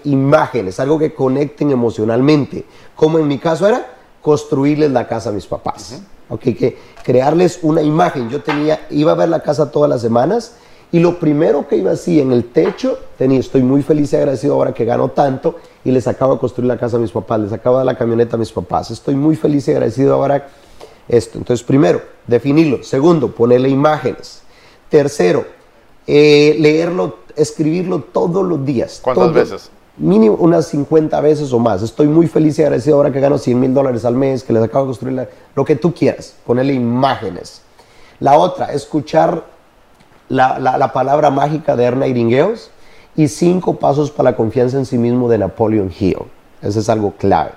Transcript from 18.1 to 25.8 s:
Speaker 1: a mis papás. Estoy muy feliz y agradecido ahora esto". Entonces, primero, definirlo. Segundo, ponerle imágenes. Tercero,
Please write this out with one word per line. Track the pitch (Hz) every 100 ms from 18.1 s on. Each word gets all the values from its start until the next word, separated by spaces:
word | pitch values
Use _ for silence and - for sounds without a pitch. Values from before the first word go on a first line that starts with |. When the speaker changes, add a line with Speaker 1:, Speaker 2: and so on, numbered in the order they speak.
| 113 117
Speaker 1:
a | 117
mis | 110
papás. | - 87 82 -
Estoy | 113 -
muy | 139 151 156
feliz | 151 143 156
y |
agradecido | 139 123 117 139
ahora | 135 139 143 - - - - - - -
esto". | 120 - 107
Entonces, | 101 120
primero, | - 135 175 143 - - -
definirlo. | 117 139 147 160 107
Segundo, | - 135 160 170 117
ponerle | - 117 123 131
imágenes. | 135 147 151 123 - - - - - - _ -
Tercero, | 151 143 - 180 147 - - _ _